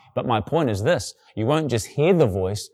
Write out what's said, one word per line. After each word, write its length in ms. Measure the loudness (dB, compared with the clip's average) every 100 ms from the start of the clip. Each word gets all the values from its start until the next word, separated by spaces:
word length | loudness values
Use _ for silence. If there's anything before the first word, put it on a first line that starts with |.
| _
But 140 | -6 -2
my 120 | -2
point 300 | 0 0 0
is 140 | 0
this, 320 | 0 0 -2 -14 _ -4
you 120 | 0
won't 240 | 0 0
just 160 | -2 -2
hear 260 | 0 2
the 140 | 4 2
voice, 420 | 2 -2 -4 -10